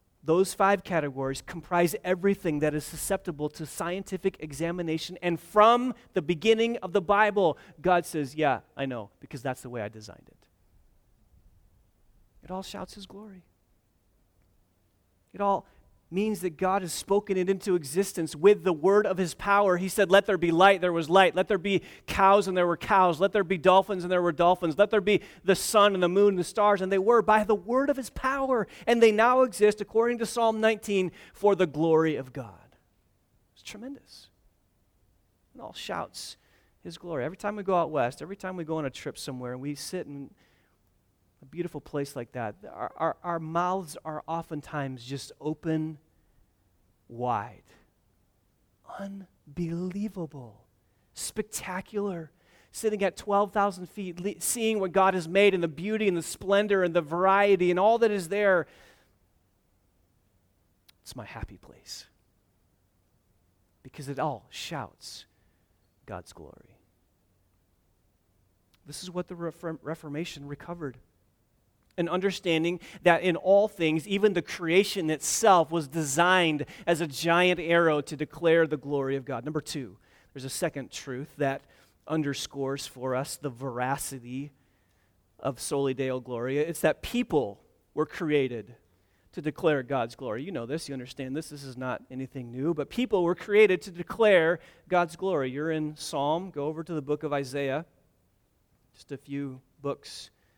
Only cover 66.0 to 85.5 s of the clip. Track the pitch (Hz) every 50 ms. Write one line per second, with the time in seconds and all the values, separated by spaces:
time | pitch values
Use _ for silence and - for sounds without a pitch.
66 | _ - 104 90 90 - - - 80 67 - - - _ _ _ _ _ _ _
67 | _ _ _ _ _ _ _ _ _ _ _ _ _ _ _ _ _ _ _ _
68 | _ _ _ _ _ _ _ _ _ _ _ _ _ _ _ _ _ 147 147 -
69 | - 180 170 180 170 - 180 170 170 165 151 - - 165 160 - - 143 160 -
70 | - 156 143 147 175 - - 147 143 143 143 - - - 175 170 160 135 117 -
71 | - _ _ _ _ _ _ _ _ _ _ _ _ _ _ _ _ _ _ -
72 | 170 170 165 185 185 196 180 - - 185 165 160 160 170 180 175 - - - -
73 | - 175 170 165 - 185 165 - - 185 196 202 208 214 - - 170 156 156 165
74 | 147 208 196 196 196 214 196 180 156 - - - 180 160 165 185 208 - - 196
75 | 170 156 156 147 - - - - 220 220 190 175 160 147 160 170 151 135 139 165
76 | 156 143 135 151 170 180 185 185 175 165 151 147 143 - - - - - 175 151
77 | 170 156 135 - 160 170 170 175 180 185 180 170 165 165 170 170 170 165 151 147
78 | 143 - 156 139 151 147 - - 170 165 160 170 165 156 156 139 123 139 147 143
79 | 135 135 139 135 127 135 135 113 120 151 156 156 143 - - 151 131 101 92 -
80 | _ _ _ _ _ _ _ 139 127 135 - - 180 160 - 143 131 - - -
81 | - - 127 123 147 - - - 143 135 139 143 - _ _ _ _ _ _ _
82 | _ - 160 160 151 139 139 - - - - 139 139 131 139 139 - - - 131
83 | 123 131 127 127 139 - - - - 143 120 117 131 139 117 123 123 127 139 139
84 | - - 139 131 117 123 123 131 143 147 - _ _ _ _ _ _ _ _ _
85 | _ _ _ _ _ _ _ _ - 135